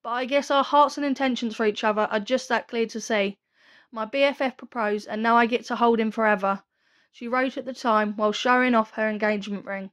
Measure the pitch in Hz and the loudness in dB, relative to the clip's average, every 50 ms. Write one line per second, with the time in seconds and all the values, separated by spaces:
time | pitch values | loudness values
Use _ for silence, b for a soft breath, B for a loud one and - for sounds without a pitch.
0 | - 233 233 247 262 233 277 285 277 - 285 277 262 - - 294 294 277 - 294 | -10 -6 -6 -4 -4 -2 0 0 0 2 2 0 2 4 6 6 6 6 4 0
1 | 285 285 262 - 269 262 247 - 240 233 208 - 226 214 208 - - 214 208 214 | -2 -2 -2 0 0 -2 -2 -2 -4 -4 -4 -2 0 0 0 0 0 0 0 0
2 | 214 - 214 214 202 - 254 254 - - 240 220 - - - 233 226 214 - 226 | 0 0 -2 -2 -2 -2 -2 -2 -2 0 -2 -2 -2 -2 -4 -4 -4 -4 -4 -8
3 | - - 233 208 202 202 202 - _ b b b b b b b b b b 220 | -6 -2 0 0 0 0 -4 -8 _ b b b b b b b b b b -8
4 | 220 214 - 277 277 285 277 - 285 254 233 - - - - 240 214 208 208 214 | -8 -4 0 2 2 2 2 0 -2 -4 -4 -6 -14 -12 -6 -4 -2 -2 -2 -4
5 | 208 - 214 214 226 233 233 233 240 220 247 220 226 - 247 208 240 233 233 220 | -4 -6 -6 -2 0 2 4 4 4 2 0 -2 -4 -4 -2 2 2 4 4 2
6 | 220 220 214 - 220 214 208 190 196 196 196 196 - _ _ _ _ _ _ _ | 0 -2 -2 0 2 2 2 2 0 -2 -4 -4 -8 _ _ _ _ _ _ _
7 | _ _ _ - 240 233 233 254 262 269 240 285 240 254 254 - - 240 214 214 | _ _ _ -14 -8 -4 -2 -2 -2 -2 -4 -6 -10 -10 -10 -4 0 2 2 2
8 | 214 208 208 208 214 214 208 - - 247 247 254 254 254 247 226 220 - - - | 2 0 0 0 0 0 0 0 2 4 4 4 4 4 4 2 2 0 -2 -4
9 | 220 220 214 208 214 214 214 208 196 214 202 190 - - 196 196 196 196 | -2 -2 -2 -2 -2 -2 -2 -2 -4 -6 -8 -8 -8 -8 -8 -8 -10 -12